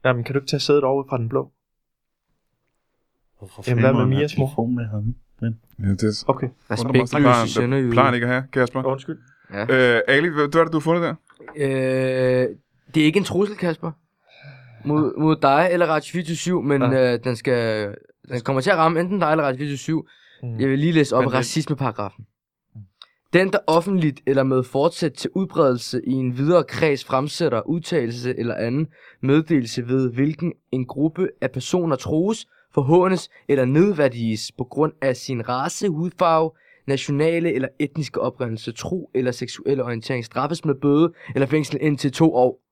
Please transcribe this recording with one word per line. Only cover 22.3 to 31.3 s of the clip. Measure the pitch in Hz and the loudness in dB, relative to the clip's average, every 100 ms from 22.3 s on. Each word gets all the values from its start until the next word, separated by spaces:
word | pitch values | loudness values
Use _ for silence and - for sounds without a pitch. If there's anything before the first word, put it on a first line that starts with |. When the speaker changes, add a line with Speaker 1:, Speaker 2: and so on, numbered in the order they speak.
| _ _ _ _ | _ _ _ _
Speaker 1:
Mm. | 110 98 _ - _ _ | -20 -20 _ -20 _ _
Speaker 4:
Den, | 170 190 | 2 4
der | 202 - | 0 2
offentligt | 165 175 190 156 131 - | 2 2 0 0 -2 0
eller | 135 | 2
med | 131 131 | 2 0
forsæt | 123 135 165 - 160 | 0 0 -2 0 -4
til | - - | -4 -6
udbredelse | 190 190 170 143 123 - 196 - | -4 -4 2 2 2 -4 -6 -4
i | |
en | 131 127 123 | -2 -2 -2
videre | 143 175 | 2 2
kreds | 143 117 160 135 | 2 0 0 0
fremsætter | - 131 147 - 160 117 104 | -2 -2 -2 -2 -2 -2 -2
udtalelse | 170 - 170 117 120 123 120 | -6 -2 -2 -2 -6 -6 -4
eller | 117 | -6
anden | - 113 135 160 _ - _ | -4 -4 -2 -4 _ -20 _
meddelelse, | 131 147 160 156 117 - 120 | 2 2 4 0 0 -6 -2
ved | 131 131 | 0 0
hvilken | 117 147 156 170 - _ | 0 -2 -2 -6 -6 _
en | 131 123 | -6 -6
gruppe | - 151 160 185 | -2 -2 0 -6